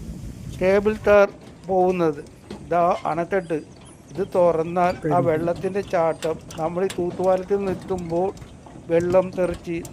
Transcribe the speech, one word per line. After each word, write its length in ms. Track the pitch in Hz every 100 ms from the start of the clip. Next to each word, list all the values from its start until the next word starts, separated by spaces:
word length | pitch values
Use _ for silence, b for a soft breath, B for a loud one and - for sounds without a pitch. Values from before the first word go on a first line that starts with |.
| - - - - - -
കേബിൾ 340 | 185 196 208 214 208
കാർ 200 | 208 202 - - - -
പോകുന്നത്. 500 | 185 180 185 165 147 156 - - -
ഇതാ 200 | 139 170 175 196 147
അണക്കെട്ട്. 480 | 156 170 196 170 156 - - - - -
ഇത് 120 | 143 190 190
തുറന്നാൽ 580 | 175 160 160 175 180 185 160 175
ആ 20 | 170
വെള്ളത്തിൻ്റെ 520 | 156 170 170 190 196 196
ചാട്ടം 440 | 185 165 151 160 160 - -
നമ്മൾ 220 | 160 175 190
ഈ 20 | -
തൂത്തുപാലത്തിൽ 600 | 175 175 185 185 185 202 196
നിൽക്കുമ്പോൾ 600 | 185 - 190 170 170 190 - - - - - -
വെള്ളം 360 | 165 175 185 185 185
തെറിച്ച് 400 | 180 175 - 170 -